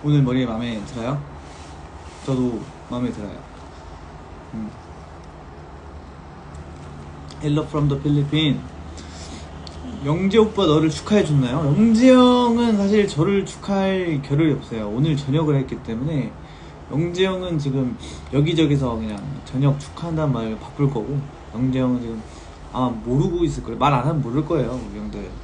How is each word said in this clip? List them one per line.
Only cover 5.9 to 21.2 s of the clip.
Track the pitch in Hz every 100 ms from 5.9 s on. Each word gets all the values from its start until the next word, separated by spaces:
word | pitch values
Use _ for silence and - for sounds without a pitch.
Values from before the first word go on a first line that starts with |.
| - - - - - - - - - - - - - - -
Hello | 151 147 151
from | 151 143
the | 139
Philippines. | 151 147 143 151 156 123 - - - - - - - - - - - - - 104 139
영재 | 165 190 220
오빠 | 214 196 180
너를 | 151 156
축하해줬나요? | 156 - 208 160 143 123 139 143 151
영재 | 226 220 254
형은 | 254 247 247 240 233 240 208
사실 | 196 208 202
저를 | 143 175 202 190
축하할 | - - 196 190 190 175 147
겨를이 | - 139 160
없어요. | 127 - 113 104
오늘 | 110 160 143
저녁을 | - 147 151 139
했기 | 127 113
때문에 | - 113 147 151 110 - - - - - -
영재 | 135 175 175 190
형은 | 190 180 160
지금 | 139 131 127 104 - - -
여기저기서 | 135 151 165 151 143 131 113
그냥 | 110 104 98 95 -
저녁 | 131 139 143
축하한다는 | - - 170 160 151
말을 | 117 110 110
바꿀 | - - 143
거고, | 117 107 143